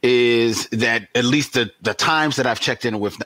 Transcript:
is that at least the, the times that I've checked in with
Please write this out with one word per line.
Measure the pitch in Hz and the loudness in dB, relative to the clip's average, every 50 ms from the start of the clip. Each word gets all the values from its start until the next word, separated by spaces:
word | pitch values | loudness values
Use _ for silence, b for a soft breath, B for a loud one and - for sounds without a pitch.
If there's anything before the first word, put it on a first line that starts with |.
is | - 123 123 120 120 120 120 117 117 117 113 104 - - | 2 4 4 4 4 4 4 2 2 2 0 -2 -6 -6
that | - 110 117 117 113 113 101 _ _ | -2 -2 0 0 0 -2 -4 _ _
at | 120 123 | 0 0
least | 123 127 151 143 - - | 2 2 0 0 0 -2
the, | 127 117 101 - _ | -2 -2 -2 -6 _
the | - 113 101 | -6 -6 -4
times | - - - 160 156 156 151 131 | -2 0 0 2 2 0 0 0
that | - 127 | 0 0
I've | 127 113 - | 0 -2 -2
checked | - - 123 - - | -2 -4 -4 -2 -4
in | 120 107 107 | -4 -4 -2
with | 101 101 - - - | -4 -4 -6 -8 -14